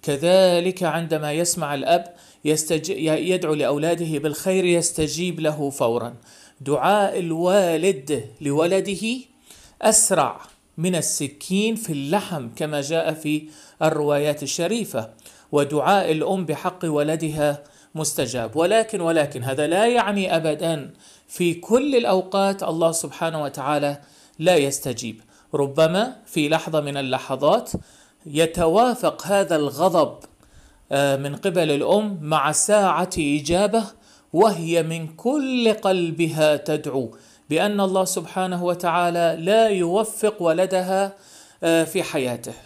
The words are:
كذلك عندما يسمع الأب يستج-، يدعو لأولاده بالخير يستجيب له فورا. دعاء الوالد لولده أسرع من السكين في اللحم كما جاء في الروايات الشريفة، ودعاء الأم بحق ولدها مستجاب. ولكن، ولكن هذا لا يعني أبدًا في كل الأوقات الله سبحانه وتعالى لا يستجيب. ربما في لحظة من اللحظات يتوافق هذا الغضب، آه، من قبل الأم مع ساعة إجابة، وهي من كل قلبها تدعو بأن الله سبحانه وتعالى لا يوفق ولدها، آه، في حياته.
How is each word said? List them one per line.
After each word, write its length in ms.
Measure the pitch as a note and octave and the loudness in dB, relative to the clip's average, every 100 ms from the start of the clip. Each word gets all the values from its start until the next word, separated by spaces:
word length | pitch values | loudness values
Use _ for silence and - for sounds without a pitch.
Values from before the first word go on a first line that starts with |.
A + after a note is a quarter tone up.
كذلك 800 | - C#3 E3 F#3 F#3 F3 F3 F3+ | -4 -2 4 6 6 4 0 0
عندما 500 | F3 D#3+ E3 D#3 D3+ | -2 -2 -2 -2 -2
يسمع 420 | D3+ F3 F3+ D3+ | -2 -2 -2 -4
الأب 400 | C#3+ - F3 - - - _ | -4 2 0 0 -18 -20 _
يستج-، 460 | D3 D#3 D3+ D#3+ D3+ | -2 0 0 -2 -2
يدعو 640 | - D#3 D#3 F3 F#3 E3+ | -4 0 0 0 0 0
لأولاده 640 | D3+ C3 D3 D#3+ E3 E3 D3+ | 0 2 2 0 0 -2 -2
بالخير 460 | D3+ C#3+ F#3+ F#3+ | -2 -4 0 2
يستجيب 760 | F3+ E3+ D#3+ - D#3 C#3+ F3+ F3 | 4 2 2 -2 -2 -2 -4 -2
له 300 | D#3 D3+ C#3+ | -2 -2 -4
فورا. 440 | C3 B2 A#2 A#2 A#2+ - - - _ | 0 0 0 -4 -12 -20 -20 -20 _
دعاء 580 | C3+ C#3+ D3 G#3 G3 - | -2 0 2 2 2 0
الوالد 1040 | E3+ D#3+ F3+ G3+ F3+ D#3+ F3+ E3 C#3+ D3 - - | -4 0 2 4 4 2 0 -2 -2 -4 -4 -8
لولده 640 | D3 C#3+ E3+ F#3+ F#3+ F#3 A3 B3+ - _ _ - - _ | -2 0 2 2 0 -4 -4 -6 -10 _ _ -20 -20 _
أسرع 580 | - G#3 - F#3 C3 F#2 - _ _ - | 2 4 2 2 0 -2 -16 _ _ -4
من 160 | F3 | -2
السكين 800 | F3 D3 - C#3+ - - F#3+ A3 | -2 -2 -4 -6 -8 -6 -2 0
في 180 | A3+ - | -2 -4
اللحم 560 | D3 C#3 G3+ G3 E3 A#2+ - | -6 -2 -2 -2 -8 -8 -6
كما 240 | D#3 D3 | -4 -4
جاء 320 | C3+ E3 D#3+ | -2 -2 -2
في 340 | D#3 D3+ D3+ D3+ - - _ | -4 -2 -4 -4 -20 -20 _
الروايات 600 | D#3 D#3 D3 C#3+ D3 D3 | 0 2 0 2 0 -2
الشريفة، 680 | C#3 - E3+ A#3 G3+ C3 A2 - - - _ | -4 -4 -2 -2 -4 -6 -8 -14 -20 -20 _
ودعاء 600 | D3 C#3+ D3+ C3+ G3+ F#3 | 0 2 0 4 2 2
الأم 340 | D#3 E3 F#3+ E3 | 0 0 -2 -2
بحق 380 | D3 F#3 F3+ | -4 -6 -6
ولدها 800 | E3+ D3 D3 D#3+ D#3+ D3+ D3 C#3+ - - _ | -2 0 0 0 -4 0 -2 -2 -10 -20 _
مستجاب. 600 | D#3+ D3+ - C3 B2 A2+ C#3 | -6 -6 -2 -4 -2 -4 0
ولكن، 440 | F3 A3 A3 G3+ | 2 2 2 -2
ولكن 420 | E3+ D#3+ C#3+ C3+ | 0 2 0 -2
هذا 240 | B2 C3+ D3+ | -4 -2 0
لا 200 | F3 A3+ | 2 2
يعني 500 | A#3+ G3+ G3+ F#3+ E3 | 2 0 0 0 0
أبدًا 560 | D#3+ D3+ E3+ D#3+ C3 - - - _ | 0 -2 -2 -4 -8 -18 -20 -20 _
في 260 | - F3 | -2 0
كل 420 | E3+ - A#3 D4 C4 | 0 0 2 4 2
الأوقات 680 | A#3 F#3+ F#3 G3 G3 G3 | 2 0 0 0 0 -2
الله 300 | G3 E3 E3 | -4 0 0
سبحانه 500 | D#3+ D3+ - E3 D#3+ | 0 -8 -6 -6 -4
وتعالى 580 | C#3+ C#3 C3+ D3 C#3+ C#3+ - - - _ | -8 -6 -2 0 0 -4 -12 -20 -20 _
لا 180 | D#3+ F3 | 2 4
يستجيب. 640 | C#3 C3+ C#3 A#2 A#2+ A2 _ _ _ | 4 -2 -6 -6 -8 -12 _ _ _
ربما 640 | C#3+ C#3 C3+ D#3+ F3+ A#3+ - - | -2 -2 2 2 2 -2 -6 -8
في 220 | E3+ D3 | -2 0
لحظة 320 | D#3+ D#3 D#3 | 0 0 -4
من 160 | C#3+ C#3+ | -2 -6
اللحظات 720 | C3+ B2+ - C3+ C#3+ G#3+ A#3+ - - - _ _ E3 | -4 -4 -4 0 2 2 0 -12 -12 -20 _ _ -8
يتوافق 1000 | D3 D#3+ E3+ E3 F3+ B3 A3+ E3+ - D#3 | 0 0 2 2 4 2 2 -2 -4 -2
هذا 300 | G3 G3 D#3+ | 0 2 0
الغضب، 640 | C#3+ C3+ F3+ E3+ D3 - - _ _ - - _ _ | 0 0 2 4 2 -2 -20 _ _ -20 -20 _ _
آه، 240 | C#3 C#3+ C#3 | 0 2 0
من 200 | C#3+ C#3+ | -4 -4
قبل 340 | G3 F3+ D#3 | -2 0 0
الأم 480 | C#3+ - G3+ G#3+ F#3+ | 0 2 2 2 -6
مع 300 | D3+ D#3 C#3 | -2 0 0
ساعة 580 | D3+ - G#3 G3 D#3 F3+ F3 | 0 2 4 4 2 -2 -2
إجابة، 640 | D3+ D3 C#3 E3+ G3+ A3+ G3+ - _ - _ | 0 0 0 0 2 0 -2 -12 _ -20 _
وهي 500 | D#3+ G#3+ E3+ E3 E3 | 4 4 4 0 0
من 240 | D#3+ E3 D#3 | 0 -4 -8
كل 640 | - A#3 D4+ C4 B3+ A3+ | -6 -2 0 0 2 2
قلبها 840 | G#3+ G3 F#3+ E3+ D3+ E3 D3+ D3+ D3 | 2 2 2 0 0 -2 2 2 2
تدعو 600 | - D3+ D3 C3+ A#2 - - - _ | 0 -4 -2 -4 -4 -10 -20 -20 _
بأن 300 | D3+ G3+ G3+ | 0 0 2
الله 240 | G3 F#3+ | 0 2
سبحانه 600 | F#3 - E3 - F#3 F3+ | 0 -2 -6 -4 -4 -2
وتعالى 720 | F3 F3 F3 E3 F3 E3+ E3+ E3 | -2 0 0 2 2 2 0 0
لا 300 | E3 A3 A3+ | 2 4 4
يوفق 760 | G3 E3+ F#3+ A3 - G#3+ G#3+ | 2 2 0 -2 -2 -2 0
ولدها، 680 | E3+ D#3+ F#3 F#3 F#3 F#3+ G3 G3 - - - _ | 0 2 2 0 0 0 -2 -6 -20 -20 -20 _
آه، 220 | E3+ E3 | 0 2
في 180 | D#3+ F3+ | 2 -2
حياته. 500 | D#3+ D#3 B2+ A#2+ A#2+ A2+ | -2 -2 -2 -4 -10 -14